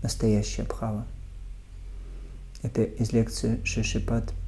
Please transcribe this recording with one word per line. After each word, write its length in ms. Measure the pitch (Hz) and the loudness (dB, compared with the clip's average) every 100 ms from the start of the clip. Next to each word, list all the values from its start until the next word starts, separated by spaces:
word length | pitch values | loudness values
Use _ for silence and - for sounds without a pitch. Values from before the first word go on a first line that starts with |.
настоящая 600 | 123 - 113 104 101 - | -2 2 6 6 4 -2
бхава. 420 | - - 113 104 117 - - - - - - - - - - - - - - - | -2 -2 -2 -2 -4 -10 -12 -12 -10 -12 -12 -12 -10 -10 -10 -10 -10 -12 -12 -6
Это 200 | 113 - | -2 2
из 300 | 110 - 113 | 2 2 4
лекции 460 | 117 113 - 113 113 | 4 4 2 0 2
Шри 180 | - - | 0 0
Шрипад 520 | 107 - - 113 - - | 2 2 2 2 0 -4